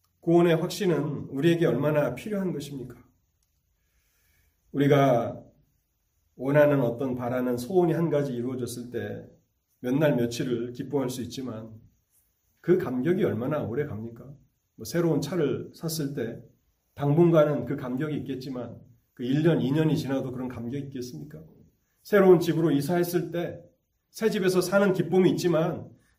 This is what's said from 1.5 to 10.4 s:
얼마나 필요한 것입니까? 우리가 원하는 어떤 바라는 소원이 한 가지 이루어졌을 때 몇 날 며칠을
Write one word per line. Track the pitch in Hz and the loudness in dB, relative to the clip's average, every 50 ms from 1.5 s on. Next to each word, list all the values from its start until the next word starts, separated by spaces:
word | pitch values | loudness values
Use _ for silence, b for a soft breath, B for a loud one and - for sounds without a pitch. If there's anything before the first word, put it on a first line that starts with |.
| 170 160 165 | 4 4 2
얼마나 | 139 120 123 147 151 151 147 143 123 - | 2 2 2 2 2 2 2 0 0 -2
필요한 | - - 220 214 196 190 180 156 | -6 -8 -6 -4 -4 -4 -4 -4
것입니까? | 143 143 143 143 135 - 123 - - - _ _ _ _ _ _ _ _ _ _ _ _ _ _ _ _ _ _ _ _ _ _ _ _ _ _ _ _ _ _ _ _ _ | -6 -8 -10 -12 -12 -12 -14 -16 -20 -20 _ _ _ _ _ _ _ _ _ _ _ _ _ _ _ _ _ _ _ _ _ _ _ _ _ _ _ _ _ _ _ _ _
우리가 | - 139 143 139 143 139 139 135 123 117 110 104 - - - - _ _ _ _ _ _ _ _ _ _ _ _ _ _ _ _ _ | -2 2 4 4 6 6 6 4 4 2 0 -2 -8 -12 -16 -20 _ _ _ _ _ _ _ _ _ _ _ _ _ _ _ _ _
원하는 | - 123 135 143 151 147 143 143 139 | -8 -4 2 4 6 6 6 4 2
어떤 | 123 117 117 117 139 131 127 | 0 0 -2 -4 -4 -6 -4
바라는 | 123 127 120 127 127 127 127 123 117 | -4 -4 -4 -4 -2 -2 -2 -4 -4
소원이 | - - 190 180 175 165 156 | -4 0 2 2 4 2 2
한 | 151 170 160 | 0 0 0
가지 | 147 143 135 135 123 | 0 0 -2 -2 -4
이루어졌을 | 117 120 127 131 123 120 110 - 120 120 117 | -6 -6 -6 -6 -6 -8 -8 -8 -10 -12 -10
때 | - 113 104 104 110 113 110 - _ _ _ _ _ _ _ _ _ _ - | -10 -8 -8 -8 -10 -12 -14 -18 _ _ _ _ _ _ _ _ _ _ -4
몇 | 123 135 143 | -2 0 2
날 | 160 147 131 | 2 2 2
며칠을 | 123 120 117 - - | 2 0 -2 -2 -4